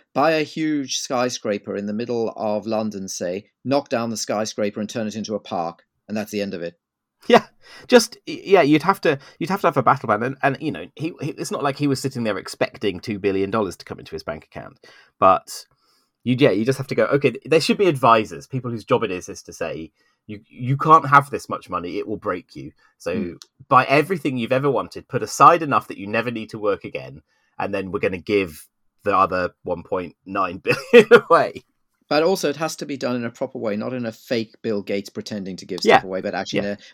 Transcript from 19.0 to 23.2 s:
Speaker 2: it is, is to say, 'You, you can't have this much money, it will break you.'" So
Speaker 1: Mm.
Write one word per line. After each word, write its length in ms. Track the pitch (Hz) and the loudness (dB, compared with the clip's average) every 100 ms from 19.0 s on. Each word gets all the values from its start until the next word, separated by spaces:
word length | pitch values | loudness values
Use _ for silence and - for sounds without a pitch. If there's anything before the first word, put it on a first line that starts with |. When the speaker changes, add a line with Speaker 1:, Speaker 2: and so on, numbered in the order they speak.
Speaker 2:
it 60 | 104 | 0
is, 180 | 90 - | -6 -10
is 140 | - | -16
to 80 | - | -16
say, 380 | 85 82 73 80 _ _ _ - | -8 -8 -8 -12 _ _ _ -16
'You, 140 | 107 - | -16 -16
you 280 | 82 123 139 | -8 -2 0
can't 300 | - 160 143 | 6 6 8
have 220 | 143 139 | 4 4
this 180 | 101 - | -2 -6
much 220 | 95 - | -10 -6
money, 280 | 90 87 90 | -6 -6 -6
it 80 | 98 | -6
will 80 | 104 | -6
break 380 | 104 92 - - | -4 -6 -8 -16
you.'" 160 | 65 - _ _ | -16 -18 _ _
So 160 | - | -6
Speaker 1:
Mm. 260 | 92 | -4